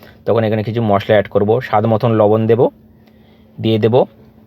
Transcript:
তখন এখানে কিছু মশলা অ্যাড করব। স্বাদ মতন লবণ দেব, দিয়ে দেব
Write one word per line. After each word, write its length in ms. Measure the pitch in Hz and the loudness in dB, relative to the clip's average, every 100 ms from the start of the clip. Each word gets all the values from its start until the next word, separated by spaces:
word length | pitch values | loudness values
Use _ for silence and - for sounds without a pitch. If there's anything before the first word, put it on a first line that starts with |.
| - - - | -20 -12 -4
তখন 180 | 113 | -2
এখানে 200 | 110 107 | -2 -4
কিছু 180 | 104 113 | -4 -4
মশলা 320 | 110 98 - 107 | 0 0 2 0
অ্যাড 120 | - | 0
করব। 320 | 101 101 120 | -2 0 -2
স্বাদ 260 | - 107 113 | -2 -2 0
মতন 260 | 110 120 | 0 0
লবণ 360 | 110 104 110 110 | 2 2 2 0
দেব, 220 | 117 151 - - - _ _ _ _ _ - | 0 0 -4 -20 -20 _ _ _ _ _ -6
দিয়ে 160 | 110 110 | -2 0
দেব 260 | 113 123 190 - - - | 2 0 -2 -6 -20 -20